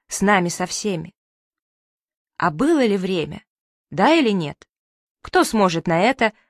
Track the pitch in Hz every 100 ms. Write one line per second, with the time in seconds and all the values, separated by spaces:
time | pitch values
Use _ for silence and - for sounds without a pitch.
0 | _ - 196 202 175 - 180 - 214 170
1 | 165 _ _ _ _ _ _ _ _ _
2 | _ _ _ - 175 156 277 320 233 196
3 | 185 185 147 - - _ _ _ _ 147
4 | 226 330 240 196 151 - - _ _ _
5 | _ _ - 370 320 220 190 165 180 165
6 | 214 269 220 - _